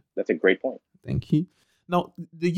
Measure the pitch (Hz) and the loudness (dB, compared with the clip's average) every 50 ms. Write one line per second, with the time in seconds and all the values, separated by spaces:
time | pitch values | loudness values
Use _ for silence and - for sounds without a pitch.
0 | - _ _ 98 101 - 104 - - 95 92 - - 131 113 - _ _ _ _ | -10 _ _ -4 -2 -2 0 2 2 2 2 2 -2 -6 -8 -8 _ _ _ _
1 | - - 139 - - - - 151 180 - _ _ _ _ _ _ _ - 175 175 | -8 -6 -4 -4 0 2 2 2 2 0 _ _ _ _ _ _ _ -2 -2 -2
2 | - - - - 170 - - 160 165 180 170 | -2 -2 -8 -16 -16 -16 -8 -4 -2 0 2